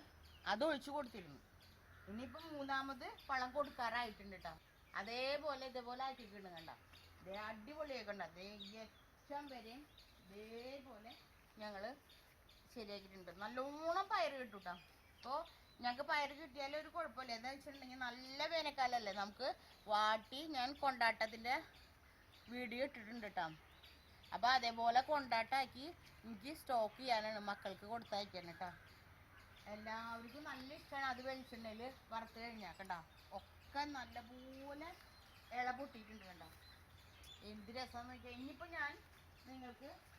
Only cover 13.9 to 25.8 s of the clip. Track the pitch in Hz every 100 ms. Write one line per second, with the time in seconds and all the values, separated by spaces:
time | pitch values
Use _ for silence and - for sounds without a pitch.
13.9 | 359 392 392 190 262 240 202 185 180 -
14.9 | - - - 233 294 339 - - - 247
15.9 | 247 294 294 277 269 311 247 277 302 311
16.9 | 330 311 233 254 226 254 285 294 277 254
17.9 | 262 247 247 262 269 320 330 302 269 247
18.9 | 240 208 202 208 208 269 - - - 208
19.9 | 208 214 220 - 262 320 269 247 285 277
20.9 | 247 226 220 220 226 240 294 - - -
21.9 | - - - - - - 247 247 240 277
22.9 | 247 208 233 208 180 160 156 - - -
23.9 | - - - - 185 240 262 233 233 233
24.9 | 240 262 294 254 226 220 269 254 247